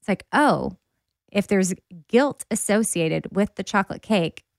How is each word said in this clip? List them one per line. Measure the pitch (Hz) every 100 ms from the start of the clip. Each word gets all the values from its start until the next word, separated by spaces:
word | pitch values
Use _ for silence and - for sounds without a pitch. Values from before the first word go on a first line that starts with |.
It's | -
like, | 190 -
oh, | 208 294 156 131 - _ _ _ _ _
if | 202 196
there's | 196 185 190 _ 175 -
guilt | 233 285 - -
associated | 233 - 208 220 - 160 160 -
with | 185 208 -
the |
chocolate | 196 202 190 -
cake | - 214 160 - _